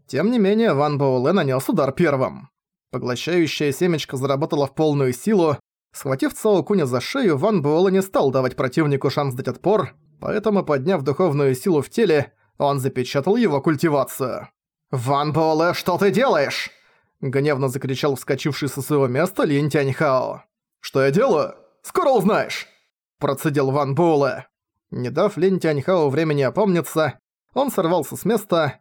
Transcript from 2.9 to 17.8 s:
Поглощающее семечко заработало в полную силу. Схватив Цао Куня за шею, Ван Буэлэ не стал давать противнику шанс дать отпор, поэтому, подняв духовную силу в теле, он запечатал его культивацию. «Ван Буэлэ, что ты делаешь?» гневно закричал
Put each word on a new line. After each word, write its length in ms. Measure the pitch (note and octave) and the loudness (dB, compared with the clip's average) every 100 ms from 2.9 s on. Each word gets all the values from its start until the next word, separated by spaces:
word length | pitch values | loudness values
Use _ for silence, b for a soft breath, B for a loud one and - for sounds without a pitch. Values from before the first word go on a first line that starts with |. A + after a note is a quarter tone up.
Поглощающее 800 | B2+ B2 B2 - F3+ D#3+ - D3 | -8 -6 -6 -2 0 0 0 -2
семечко 440 | C#3 F3+ D#3+ - C3 | 0 0 0 -4 -4
заработало 500 | C#3 C#3 D#3+ D3+ C#3 | -2 0 0 0 -2
в 80 | |
полную 380 | - D#3 C#3+ C3 | 0 0 2 0
силу. 460 | B2+ - G#3+ D#3+ C#3 - _ _ | -2 0 2 2 0 -6 _ _
Схватив 420 | - C#3 C3+ D4+ | -12 -6 -2 -2
Цао 280 | - A3 F#3+ | -2 2 2
Куня 240 | C3+ G3+ C#3 | 2 0 0
за 140 | B2 | -2
шею, 360 | - C#4 A3+ C#3+ | -2 0 0 2
Ван 260 | G3 G3+ | 2 0
Буэлэ 280 | C#3+ D#3 F#3+ | 2 2 2
не 120 | F#3+ | 2
стал 280 | F#3+ - C#3+ | 0 0 0
давать 260 | C3 B2+ - | 0 -2 -2
противнику 540 | C3 D#3+ D3+ C#3 C#3+ | -2 0 0 0 0
шанс 240 | D3+ C#3 | -2 -2
дать 140 | B2 B2+ | -4 -6
отпор, 460 | A#2 E3+ G#3+ E3+ - _ _ | -4 0 0 -2 -8 _ _
поэтому, 440 | - G#3+ G#3+ G3+ | -6 -4 0 0
подняв 380 | - C#3 C#3+ F#3 | 0 0 0 -2
духовную 520 | C3+ C3+ F#3 C#3+ C#3 | -2 0 0 2 0
силу 280 | B2+ G3+ D#3 | 0 0 0
в 80 | B2+ | 0
теле, 420 | - G#3 D3+ C3+ _ _ - | 0 2 2 0 _ _ -4
он 200 | C#3+ C#3 | -2 0
запечатал 580 | C3 B2+ B2+ C#3+ D#3+ A#3 | -2 -4 -4 -2 0 2
его 240 | G#3+ C#3+ | 2 0
культивацию. 880 | E3 D3 E3+ C#3+ C3 - B2+ G2+ - _ _ _ _ | 0 0 2 2 0 -4 -6 -6 -12 _ _ _ _
«Ван 420 | C3 A#2+ C#3+ D3+ | -6 -2 0 0
Буэлэ, 420 | D3+ D#3+ D#3 E3+ | 0 2 2 0
что 240 | D#3+ - F3 | 0 -2 0
ты 120 | G3 | 2
делаешь?» 600 | F#3+ C4 E3+ C3 - - b b b b _ | 2 2 2 0 -4 -10 b b b b _
гневно 480 | C#3 C3+ D3 C3 C3+ | -4 0 0 0 -2
закричал 460 | C3 | -2